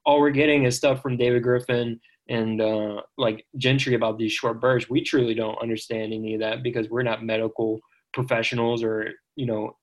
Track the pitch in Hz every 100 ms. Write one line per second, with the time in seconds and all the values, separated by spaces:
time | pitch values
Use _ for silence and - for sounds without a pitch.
0 | 151 147 147 139 151 147 123 127 143 131
1 | 135 123 123 123 120 123 120 120 120 117
2 | _ _ - 117 110 110 110 107 107 104
3 | - - 120 110 - 139 127 135 131 120
4 | 113 110 110 - 120 113 127 127 113 143
5 | - 143 120 113 110 110 117 110 - 113
6 | 110 110 110 110 110 117 127 117 110 117
7 | 123 110 113 110 113 - 113 110 _ _
8 | _ - 127 117 113 120 117 117 113 110
9 | 107 - _ - 120 107 110 -